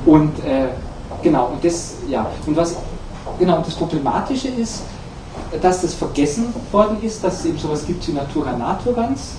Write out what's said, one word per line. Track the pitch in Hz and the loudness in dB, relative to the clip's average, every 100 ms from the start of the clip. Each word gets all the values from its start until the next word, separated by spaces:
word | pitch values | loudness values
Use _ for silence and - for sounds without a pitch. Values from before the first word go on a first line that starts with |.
Und, | 170 156 - - | 10 8 8 0
äh, | 147 135 131 - - - - - | 0 0 0 -2 -8 -10 -10 0
genau, | 165 151 - | 2 4 2
und | - | 2
das, | 170 - - - 135 | 0 0 -6 -10 -4
ja, | 120 107 - - | -4 -4 -4 0
und | 151 | 2
was, | 170 - - - - - - - | 0 -2 -8 -10 -10 -10 -10 2
genau, | 180 165 | 4 4
und | 165 | 0
das | |
Problematische | - 165 151 135 - - 262 262 | -4 -2 0 0 0 -2 -2 -2
ist, | 240 226 - - - - - - - - 160 | -2 -2 -4 -8 -10 -12 -14 -12 -10 -8 2
dass | 185 180 | 2 4
das | 165 | 0
vergessen | - 143 143 143 226 240 - - | -2 -2 2 2 2 -2 -4 2
worden | 208 214 220 | 4 4 2
ist, | 226 - | -2 -2
dass | 185 180 | -2 0
es | 165 | -2
eben | 147 | -2
sowas | 151 151 - | -2 -2 -2
gibt | - - | -2 -2
wie | |
Natura | 147 139 156 131 120 | -2 -2 -2 -2 -2
Naturans. | 117 202 247 226 233 269 - | -2 0 0 2 0 -2 -4